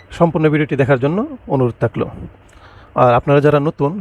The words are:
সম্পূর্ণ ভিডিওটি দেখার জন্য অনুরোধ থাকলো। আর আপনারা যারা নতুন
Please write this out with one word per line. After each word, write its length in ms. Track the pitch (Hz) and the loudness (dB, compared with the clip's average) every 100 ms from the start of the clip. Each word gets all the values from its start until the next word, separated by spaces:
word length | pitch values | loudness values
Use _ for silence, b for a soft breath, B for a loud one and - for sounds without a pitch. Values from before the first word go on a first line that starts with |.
| - | -12
সম্পূর্ণ 340 | - 170 156 156 | -2 0 2 0
ভিডিওটি 260 | 151 151 139 | 0 -2 -2
দেখার 220 | 135 135 | 0 0
জন্য 200 | 143 180 294 262 - | 0 -2 -6 -8 -6
অনুরোধ 260 | 139 123 - | -2 -2 -2
থাকলো। 260 | 120 - - - - - _ B B B B | -6 -4 -8 -10 -16 -18 _ B B B B
আর 180 | - 127 | 0 2
আপনারা 260 | 120 - 143 | 4 2 2
যারা 180 | 147 147 | 4 2
নতুন 300 | 147 - 143 196 | 0 -2 -4 -4